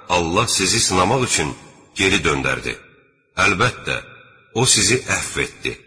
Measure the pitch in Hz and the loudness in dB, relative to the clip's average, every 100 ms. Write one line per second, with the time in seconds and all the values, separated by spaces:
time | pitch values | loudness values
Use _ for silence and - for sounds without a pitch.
0 | - 90 82 92 117 - 95 110 - 92 | -2 0 2 0 0 0 0 0 2 2
1 | 92 131 120 - 76 64 - - - - | 2 2 0 0 -2 -6 -14 -20 -12 -2
2 | 95 95 80 71 65 64 62 58 - - | 2 2 2 0 0 -2 -6 -10 -12 -20
3 | _ _ _ - 98 95 117 - - 60 | _ _ _ -2 0 2 0 -2 -6 -8
4 | - - - - _ 113 127 - 95 123 | -8 -20 -20 -20 _ -2 2 2 2 0
5 | - 95 78 - 67 - 64 60 | 0 -4 -4 -6 -6 -6 -10 -10